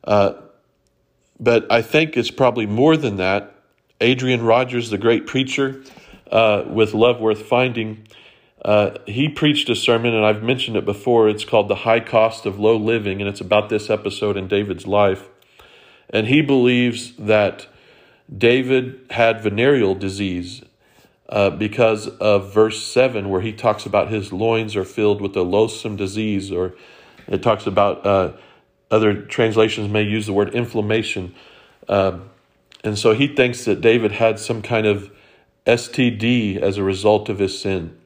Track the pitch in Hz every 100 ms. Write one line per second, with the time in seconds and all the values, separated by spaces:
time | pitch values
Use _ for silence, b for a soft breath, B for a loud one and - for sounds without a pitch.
0 | - 104 101 - - _ _ _ _ _
1 | _ _ _ _ 117 117 - 117 113 156
2 | 160 131 113 - 127 117 107 107 147 160
3 | 135 98 92 98 - _ _ _ _ _
4 | 117 127 127 123 113 117 127 123 113 101
5 | 113 113 - 135 131 - 135 135 B B
6 | B B - 110 110 104 - 110 104 104
7 | 120 117 110 107 - 123 127 113 110 107
8 | - b b b b _ - 104 101 -
9 | - 110 147 147 151 147 - 113 - 117
10 | 117 113 107 107 113 127 - 107 92 101
11 | - 117 107 104 - 110 104 98 113 117
12 | 117 113 110 - 107 98 110 113 107 117
13 | 101 95 101 98 92 104 107 107 - 107
14 | 101 - 104 98 92 101 104 87 98 101
15 | 101 95 - _ b b b b b b
16 | b 110 110 143 143 135 123 123 123 117
17 | - - 107 107 101 - - b b b
18 | b b _ 101 117 123 127 131 123 -
19 | _ - 113 110 107 104 127 139 101 95
20 | 98 92 98 90 87 - - _ b b
21 | b b - 104 98 76 107 104 117 107
22 | 104 - 107 101 95 104 110 107 - 123
23 | 131 113 101 95 110 107 117 104 95 101
24 | - 110 98 95 113 113 110 104 92 -
25 | 107 101 101 98 90 98 110 - 117 98
26 | 98 101 107 101 98 87 90 - B B
27 | B B - 98 120 110 - 98 101 -
28 | 101 98 90 - b b b _ _ 110
29 | 110 101 - - 113 110 110 110 104 107
30 | 107 107 107 98 101 120 113 113 104 110
31 | 110 - 90 b b b b b - 98
32 | 95 87 101 _ _ _ _ _ 107 104
33 | 120 110 143 147 123 120 - 92 113 117
34 | 107 101 113 107 - 113 104 117 104 101
35 | 95 b b b b _ - 117 - -
36 | 123 107 113 123 107 95 98 98 98 95
37 | 104 104 - 98 95 - 98 95 82 -